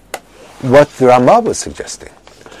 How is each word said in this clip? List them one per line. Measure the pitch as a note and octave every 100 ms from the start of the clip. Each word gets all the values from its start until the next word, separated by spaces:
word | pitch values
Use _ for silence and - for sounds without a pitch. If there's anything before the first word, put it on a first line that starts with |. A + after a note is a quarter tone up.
| _ - _ - - -
what | C3 C3+ D3
the | - B2+
Rama | B2+ B2+ A3
was | A3 G#2
suggesting. | - - - - - _ _ - - -